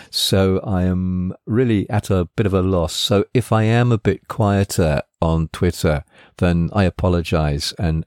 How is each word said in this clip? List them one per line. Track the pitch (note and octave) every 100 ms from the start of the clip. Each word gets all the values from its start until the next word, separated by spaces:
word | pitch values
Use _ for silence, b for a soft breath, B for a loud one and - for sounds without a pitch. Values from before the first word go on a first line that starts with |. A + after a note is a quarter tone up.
| B
So | - - G2 F#2+ F#2+
I | - F#2
am | F#2 F#2 F#2 F#2 F#2 - -
really | A2+ B2+ G#2 -
at | G#2+ -
a | F#2+ F2 -
bit | G2
of |
a | F#2+
loss. | F#2 F#2 D#2+
So | - - G2+ -
if | B2 -
I | A2
am | A2 A#2 A#2+
a | A2+
bit | G#2 F#2+ -
quieter | - G#2 G2+ G2 - E2 C#2+ - -
on | E2 D#2+ D#2+
Twitter, | - F2+ - F2 D2 - B B B
then | F2+ E2+ E2
I | G#2
apologize, | F#2 - F#2+ F2 D#2+ E2+ D2+ C#2+ - -
and, | E2+ D#2+